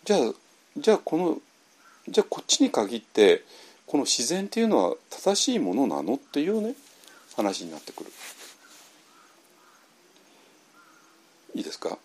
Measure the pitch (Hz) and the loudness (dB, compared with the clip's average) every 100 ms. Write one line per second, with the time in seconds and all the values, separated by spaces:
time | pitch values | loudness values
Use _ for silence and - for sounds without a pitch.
0 | - 202 117 - _ _ _ - 214 208 | 2 2 2 -2 _ _ _ -2 2 2
1 | - 160 175 - _ _ _ _ - - | 0 -2 -2 -4 _ _ _ _ -20 -20
2 | - - - - - - 269 - 101 117 | -2 -2 0 -6 -4 0 2 2 -2 -6
3 | - - 98 85 - - - - - 147 | -4 6 6 6 0 -20 -20 -20 -4 -2
4 | 127 - 139 185 202 226 226 147 90 - | 0 -2 -2 -4 -2 0 2 4 2 -2
5 | _ - 185 202 - 240 98 104 120 71 | _ -4 0 0 0 0 0 0 0 -2
6 | 78 135 - 147 160 220 214 277 - - | -4 -6 -4 -4 -2 -2 -4 -8 -18 -20
7 | - - - - 104 92 85 78 - - | -20 -20 -12 -4 -4 -4 -10 -14 -16 -18
8 | 82 - - - - - - - - - | -18 -18 -20 -20 -20 -20 -20 -20 -20 -20
9 | _ - - _ _ _ _ _ _ _ | _ -20 -20 _ _ _ _ _ _ _
10 | _ _ _ _ _ _ _ - - _ | _ _ _ _ _ _ _ -20 -20 _
11 | _ _ _ _ - - - - - - | _ _ _ _ -14 -10 -10 -10 -10 -10